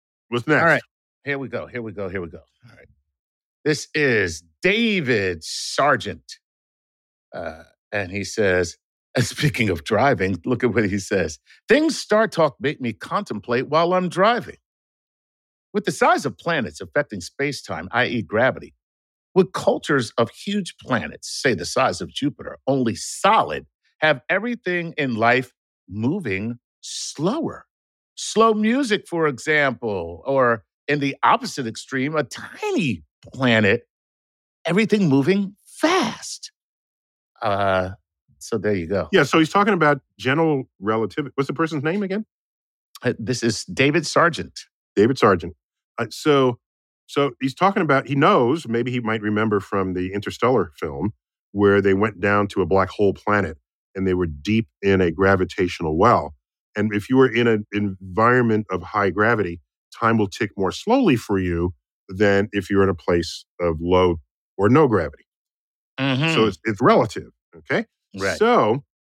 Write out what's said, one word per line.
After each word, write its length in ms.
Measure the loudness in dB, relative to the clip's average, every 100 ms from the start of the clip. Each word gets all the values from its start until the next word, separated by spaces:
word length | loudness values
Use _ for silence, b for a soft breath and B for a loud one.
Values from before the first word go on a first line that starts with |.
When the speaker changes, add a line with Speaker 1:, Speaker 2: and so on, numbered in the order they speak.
| _ _ _
Speaker 1:
What's 160 | -6 0
next? 160 | 2
Speaker 2:
all 60 | 4
right. 160 | 2 -2 _ _ _
Here 160 | -8 -8
we 80 | -6
go. 180 | -10 -10
Here 160 | -10
we 120 | -10
go. 140 | -8 -8
Here 120 | -8
we 60 | -8
go. 80 | -12 -20 _ -20
All 60 | -20
right. 100 | -20 _ _ _ _ _ _ _ -2
This 220 | -2 -4 -2
is 480 | 0 2 0 -4 -14 _
David 800 | -2 0 0 0 0 0 0 -4
Sargent. 920 | -8 -10 -6 0 2 0 -2 -12 -16 -20 _ _ _ _ _ _ _ _ _
Uh, 300 | -12 -12 -14 -20 _ _
and 200 | -6 -6
he 120 | -6 -6
says, 520 | 0 2 2 0 -6 _ _
<laughs> 200 | _ -2
and 100 | -2
speaking 440 | 0 -2 0 0
of 140 | -2
driving, 560 | 0 2 2 2 0 -2 -2
look 180 | 0
at 100 | 0
what 120 | 0 0
he 120 | -2
says. 400 | -2 -2 -2 -6 b b 2
"Things 380 | 4 4 -2 0
StarTalk 480 | 0 2 2 0 0
make 200 | -6 -4
me 140 | -6
contemplate 760 | -8 -6 -6 -6 -10 -4 -4 0
while 240 | 0 2
I'm 140 | 0 -2
driving. 480 | 2 2 2 -4 -16 _ _ _ _ _ _ _ _ _ _ _
With 120 | -6 -4
the 60 |
size 340 | 0 2 2 0
of 120 | -6
planets 440 | -4 -4 -4 -10
affecting 400 | -6 -4 -4 -8
space-time, 680 | -14 -6 -6 -6 -10 -10 -6
I 120 | -2 -2
E 140 | -2
gravity, 500 | -2 0 0 0 -12 _ _ _ _ _ _ 0
would 180 | 0
cultures 580 | 0 -2 -2 0 -2 0 -2
of 120 | -2
huge 460 | -4 -6 -6 -6 -12
planets, 480 | -4 -4 -4 -12 -12
say 240 | -4 -2
the 100 | -2 -4
size 360 | -2 -2 -2
of 80 | -8
Jupiter, 440 | -6 -6 -6 -12 -8 -2
only 260 | 0 0 -4
solid, 680 | -8 -2 2 2 2 -4 -10 _ _ _
have 220 | 0 0 -2
everything 640 | -4 -2 -6 -4 -4 -6 -4
in 180 | -4 0
life 380 | 2 2 0 _ _ _ _
moving 720 | -4 -2 -2 -4 -4 -4 -8 _ _
slower? 840 | -14 -12 -10 -4 -2 -2 -6 -8 -18 _ _ _ _ -14
Slow 380 | -6 2 2
music, 540 | 4 2 0 0 -2 -2
for 200 | -2 -2
example, 960 | -2 0 2 2 -2 -4 -4 -6 -8 -2
or 400 | 2 2 2 -4 _ -4
in 100 | -2
the 160 | -2 0
opposite 440 | 2 2 0 -6 -8
extreme, 480 | -8 -8 -4 -2 -2
a 60 | -4
tiny 800 | -8 -18 -8 -4 0 -2 -4 -10 _ -18
planet, 540 | -2 2 4 4 2 -2 _ _ _ _ _ _ _ -2
everything 420 | 0 2 2 4
moving 460 | 4 4 0 -2 -8 _
fast." 840 | -2 0 2 0 -6 -14 -16 -18 _ _ _ _ _ _ _ _ _
Uh, 500 | -2 0 2 2 -2 -8 _ _ _ _
so 180 | -6 -4
there 160 | 0 -2
you 120 | -2
go. 200 | -4 2
Speaker 1:
Yeah, 100 | 2
so 160 | 4 2
he's 100 | 2
talking 240 | 2 2
about 280 | 4 2 2 -4 _
general 460 | -2 0 0 0 -4 _
relativity. 500 | -4 -2 -2 -4 -6 -4
What's 120 | -4
the 60 |
person's 300 | -2 -2 -2
name 200 | -2 -2
again? 220 | -2 -4 -6 _ _ _ _ _ _ -6
Speaker 2:
Uh, 100 | -4 -4
this 240 | -4 -2
is 200 | -2 -2 -6
David 400 | 0 2 2 0
Sargent. 540 | 2 2 0 -10 -14 -20 _ _ 2
Speaker 1:
David 220 | 2 4
Sargent. 380 | 4 4 0 -14 _ _ _ -8
Uh, 80 | -8
so, 480 | -4 2 4 4 0 _ _ _ _ _
so 240 | -2 -2 -2
he's 120 | -6 2
talking 260 | 2 2
about, 260 | 2 2 2
he 60 | 2
knows, 520 | 4 6 4 0 -2
maybe 240 | -2 -2
he 80 | -4
might 220 | -4 -2
remember 380 | -2 0 0 0
from 340 | -2 -2 -2
the 200 | -4 -4
Interstellar 580 | -6 -8 -2 0 0 -2 -6
film, 340 | -10 -6 -6 -8 _ _ _
where 300 | 2 4 4
they 120 | 4 2
went 240 | 0 0
down 280 | 0 2 0
to 120 | -2
a 40 | 0
black 240 | 2 0
hole 240 | 0 0
planet 440 | 0 0 0 0 -6 _ _ _ -4
and 120 | -2
they 60 |
were 140 | 0 -2
deep 400 | -4 -2 0 -2 _
in 180 | 2 4
a 80 | 2
gravitational 840 | 2 2 4 0 0 -2 -2 -4 2
well. 380 | 4 4 0 -12 _ _ _ -4
And 180 | -2
if 160 | -2 0
you 80 | 4
were 140 | 4
in 160 | 4 2
an 180 | 2 -2
environment 920 | -4 -4 -6 -8 0 4 4 4 2 0
of 100 | -6
high 260 | -4 -2 -2
gravity, 520 | 0 2 2 -2 -6 -16 _ _ -4
time 180 | 0 2
will 100 | 0
tick 220 | -2 -6 -2
more 140 | -4
slowly 440 | -4 0 2 4 2
for 240 | 0 -2
you 340 | 0 -2 -2 -4 _ _ -14
than 420 | 0 2 4 0
if 180 | -4 0
you're 140 | 2
in 60 | 2
a 60 | 0
place 500 | 0 0 -2 -10 -18 -6
of 180 | -4 -2
low 360 | 2 4 4 0 -6 _ _ -2
or 120 | 4
no 180 | 6 4
gravity. 380 | 2 -2 -8 _ _ _ _ _ _ _ -6
Speaker 2:
Mm-hmm. 340 | -2 0 0
Speaker 1:
So 120 | 0 -2
it's, 100 | -4 -6
it's 160 | 0
relative, 480 | 4 4 2 -4 -14 _ _ -20
okay? 300 | -6 -6 -6 _ _ -8
Speaker 2:
Right. 200 | -6 0
Speaker 1:
So, 460 | 2 4 2 0 -4 _ _